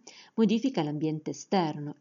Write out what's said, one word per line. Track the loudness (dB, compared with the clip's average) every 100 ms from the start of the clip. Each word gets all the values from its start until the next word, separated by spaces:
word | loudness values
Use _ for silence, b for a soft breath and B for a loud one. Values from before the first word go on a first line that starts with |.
| B B B 2
modifica | 4 4 0 0
l'ambiente | -2 0 -2 -2 -6
esterno | -10 -2 0 0 -2 -8 -10